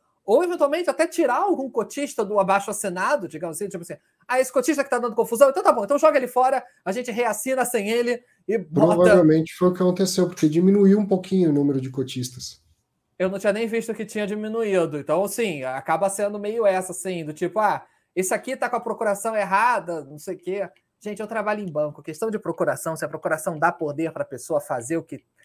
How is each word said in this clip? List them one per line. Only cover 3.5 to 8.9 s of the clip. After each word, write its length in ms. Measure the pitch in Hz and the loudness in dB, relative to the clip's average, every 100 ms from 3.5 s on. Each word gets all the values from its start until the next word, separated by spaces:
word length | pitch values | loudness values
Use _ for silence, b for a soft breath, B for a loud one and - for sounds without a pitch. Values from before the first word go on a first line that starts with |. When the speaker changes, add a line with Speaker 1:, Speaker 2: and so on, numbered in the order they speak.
| 151 | -8
Speaker 1:
assim, 100 | 202 | -8
tipo 160 | 175 | -10
assim, 140 | 170 147 _ _ - | -12 -16 _ _ -4
"Ah, 120 | 254 | -2
esse 120 | 262 | 0
cotista 320 | 277 247 285 | 0 0 0
que 60 | 269 | 0
tá 80 | 247 | -2
dando 180 | 240 220 | -2 -2
confusão, 340 | 226 226 277 | 0 4 4
então 120 | 311 | 4
tá 120 | - | 2
bom, 100 | 240 | 2
então 160 | 202 285 | 2 4
joga 180 | 311 285 | 4 4
ele 100 | 247 | 0
fora, 380 | - 254 262 b b - | 2 2 2 b b -6
a 60 | |
gente 200 | 202 247 | -6 -4
reassina 540 | 220 240 208 254 262 240 | -2 -2 -2 -4 -2 0
sem 240 | 240 202 | -2 -2
ele 340 | 233 240 233 _ _ - | 0 0 -2 _ _ -4
e 100 | 214 | -4
bota." 380 | 180 156 165 | 0 2 4